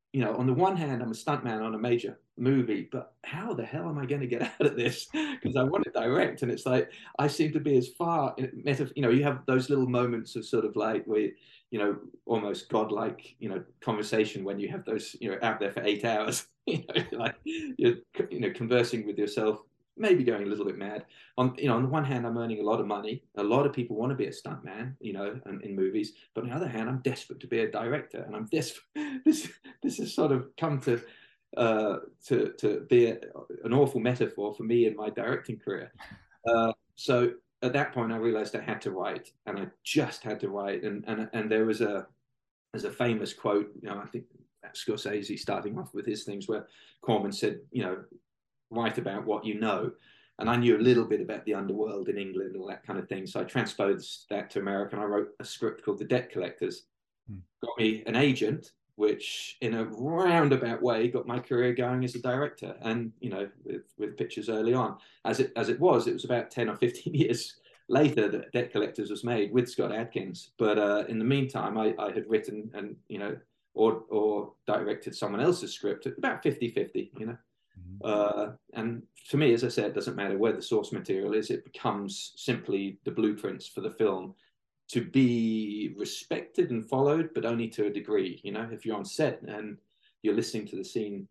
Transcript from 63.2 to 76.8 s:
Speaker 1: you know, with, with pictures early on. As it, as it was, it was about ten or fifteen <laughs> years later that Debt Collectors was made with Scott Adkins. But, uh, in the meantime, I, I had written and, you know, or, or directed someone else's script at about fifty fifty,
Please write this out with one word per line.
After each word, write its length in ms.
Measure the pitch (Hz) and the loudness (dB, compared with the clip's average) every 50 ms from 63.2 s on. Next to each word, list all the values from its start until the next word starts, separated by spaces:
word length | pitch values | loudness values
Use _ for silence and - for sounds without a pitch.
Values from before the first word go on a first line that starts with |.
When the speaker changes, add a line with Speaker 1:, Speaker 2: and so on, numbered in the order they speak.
Speaker 1:
you 80 | - 107 | -8 -6
know, 180 | 95 95 101 101 - - - | -4 -4 -6 -6 -8 -14 -10
with, 200 | - 104 98 - _ _ | -8 -8 -8 -10 _ _
with 200 | - 104 95 - | -6 -6 -6 -4
pictures 320 | - 107 - - 110 104 117 | -6 -6 -4 -4 -6 -4 -2
early 240 | 110 110 110 117 127 | 0 0 2 4 4
on. 240 | 131 117 104 - - - - _ _ - | 2 2 0 -4 -8 -16 -20 _ _ -4
As 160 | 107 - - | -2 2 2
it, 140 | 127 - - | 2 0 0
as 140 | - 107 113 | -2 0 0
it 100 | 123 135 | 2 4
was, 280 | 170 185 139 117 117 | 6 6 6 6 4
it 60 | 120 117 | 2 -2
was 120 | - - | -2 -2
about 260 | 123 123 117 117 - | 0 0 0 -2 -4
ten 180 | - 127 113 110 | -2 -2 -2 -2
or 60 | 104 | 0
fifteen 380 | - 123 120 - - - 170 160 | 0 0 0 0 -4 -6 -2 2
<laughs> 80 | 135 - | 2 4
years 320 | 113 113 - - - - _ _ - - _ _ | 4 2 -2 -4 -8 -12 _ _ -20 -20 _ _
later 400 | - 120 139 151 135 - 113 104 101 | 2 4 6 6 6 6 4 2 2
that 220 | - - - - | 0 -4 -6 -2
Debt 200 | - 120 - - | -2 -2 -2 0
Collectors 380 | - 104 101 - - - 104 98 | 0 -2 -2 0 -2 -6 -6 -4
was 120 | 104 - - | -6 -6 -2
made 300 | 117 120 110 101 95 110 | -2 0 0 0 2 2
with 160 | 127 120 - | 2 2 2
Scott 220 | - - 101 - 104 | -2 -2 -2 -2 -2
Adkins. 580 | 110 110 - - 98 95 98 87 - - - _ | -4 -6 -4 -6 -6 -6 -6 -10 -12 -16 -20 _
But, 220 | - 117 107 107 107 | 2 2 4 4 4
uh, 240 | 104 101 104 104 - | 4 4 2 2 0
in 120 | - 113 110 | -2 -2 0
the 60 | 110 | 2
meantime, 520 | 123 139 139 135 123 - 104 104 101 104 | 2 4 2 2 0 -2 -4 -4 -2 0
I, 160 | 110 110 101 85 - | 2 2 2 2 0
I 120 | 104 98 | -2 -2
had 160 | 87 110 - | -2 -4 -2
written 440 | 110 110 107 - - 107 107 107 110 104 | 0 0 0 0 -2 -8 -8 -10 -10 -10
and, 220 | 104 98 104 - - _ - | -10 -10 -10 -12 -14 _ -12
you 100 | 104 98 | -8 -6
know, 180 | 101 104 - - - _ _ _ _ _ _ | -6 -6 -8 -8 -12 _ _ _ _ _ _
or, 280 | - 110 113 110 - - - | 4 4 4 4 2 -4 -2
or 440 | 110 104 107 107 104 104 104 - - _ _ | 0 2 2 2 2 0 -4 -6 -12 _ _
directed 480 | - 104 - 101 107 110 - - - - | -2 0 0 0 -2 -2 -4 -6 -10 -8
someone 260 | - 110 101 101 107 | -6 -6 -4 0 2
else's 320 | 139 175 175 - 104 92 - | 2 2 2 2 -2 -8 -8
script 340 | - - 101 - - - | -4 -4 -4 -4 -2 -6
at 100 | - - | -8 -6
about 240 | - - - 151 - | -2 -2 -2 -2 0
fifty 280 | - 151 - - 117 117 | -2 -2 0 0 -4 -2
fifty, 400 | - 104 | -2 -2